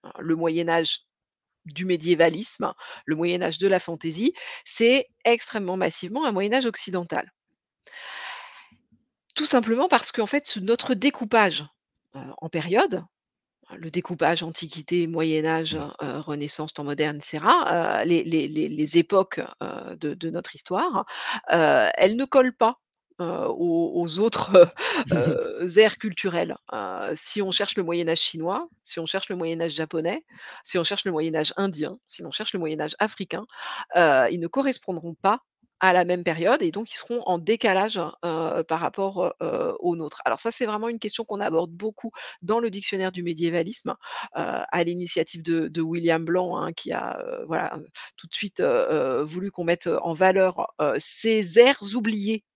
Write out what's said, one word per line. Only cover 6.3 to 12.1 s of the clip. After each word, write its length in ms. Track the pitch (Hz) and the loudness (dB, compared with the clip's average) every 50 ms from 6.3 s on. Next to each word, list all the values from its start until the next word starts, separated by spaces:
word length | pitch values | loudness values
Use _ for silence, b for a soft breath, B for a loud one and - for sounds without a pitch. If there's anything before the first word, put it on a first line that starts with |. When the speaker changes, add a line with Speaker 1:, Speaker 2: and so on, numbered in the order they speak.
Speaker 1:
Moyen 220 | 208 185 196 208 226 | 0 0 0 2 0
Âge 120 | 269 262 | 0 0
occidental. 680 | 240 - - - - 180 185 175 165 165 - - - _ _ _ _ _ _ _ _ _ _ _ B B B B B B B B B B B B B B B B B B B _ _ _ _ _ _ _ _ _ _ - | 0 -4 -4 -8 -4 -4 -6 -4 -4 -6 -6 -6 -8 _ _ _ _ _ _ _ _ _ _ _ B B B B B B B B B B B B B B B B B B B _ _ _ _ _ _ _ _ _ _ -6
Tout 120 | - 302 | -4 -2
simplement 420 | - - 254 220 220 226 247 302 370 | 4 4 4 4 4 2 2 4 4
parce 240 | - - - - | 2 2 2 -2
qu'en 140 | - - 220 | -2 -2 -2
fait, 200 | 202 - 285 285 | 0 0 -2 -2
ce, 140 | - - 214 | -2 -6 -4
notre 340 | 185 196 233 - - - 254 | 0 0 0 0 2 -2 -2
découpage, 680 | 190 208 285 - - 240 208 - 233 214 185 151 139 151 143 _ _ _ _ _ _ _ _ | 2 2 0 0 0 -4 2 4 4 4 4 2 -2 -8 -10 _ _ _ _ _ _ _ _